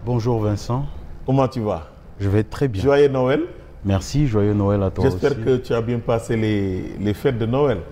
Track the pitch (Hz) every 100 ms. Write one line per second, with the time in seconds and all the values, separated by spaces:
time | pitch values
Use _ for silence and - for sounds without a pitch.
0 | 107 123 113 117 107 104 - 120 143 -
1 | - - - 135 131 127 107 87 76 -
2 | - - 98 101 110 - 143 98 131 139
3 | 143 131 127 143 330 - - - 98 98
4 | - 135 151 107 101 104 98 101 95 101
5 | 123 95 143 113 113 127 - 117 113 120
6 | 117 117 - 117 110 107 98 92 - -
7 | 101 104 143 120 113 127 147 107 80